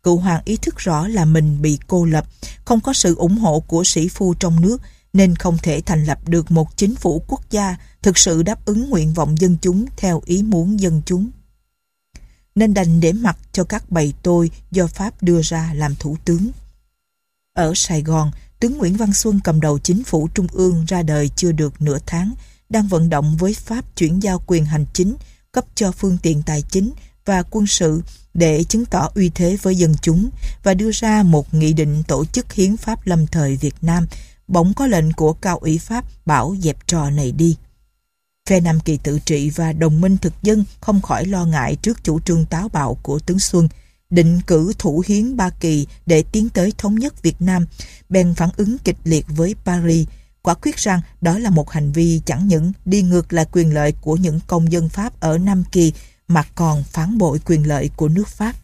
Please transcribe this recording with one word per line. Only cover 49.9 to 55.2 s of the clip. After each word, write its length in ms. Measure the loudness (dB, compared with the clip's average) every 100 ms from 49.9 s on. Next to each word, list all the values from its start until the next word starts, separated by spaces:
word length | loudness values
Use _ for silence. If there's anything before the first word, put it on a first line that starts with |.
| 0 0 -8 _ _
quả 120 | -2
quyết 220 | -2 -2 -4
rằng 240 | -2 -2 -4 -2
đó 180 | 0 0
là 120 | 2
một 200 | 0 0
hành 220 | -4 -2
vi 280 | 0 2 0 -2
chẳng 220 | -2 2
những 240 | 2 0 -4
đi 180 | 0 2
ngược 300 | 4 2 0
lại 140 | -2 2
quyền 220 | 2 2
lợi 180 | 2 0
của 240 | -2 -2 0
những 240 | 0 -2 -2
công 260 | 0 2
dân 160 | 0 -2
Pháp 320 | -4 -6 -2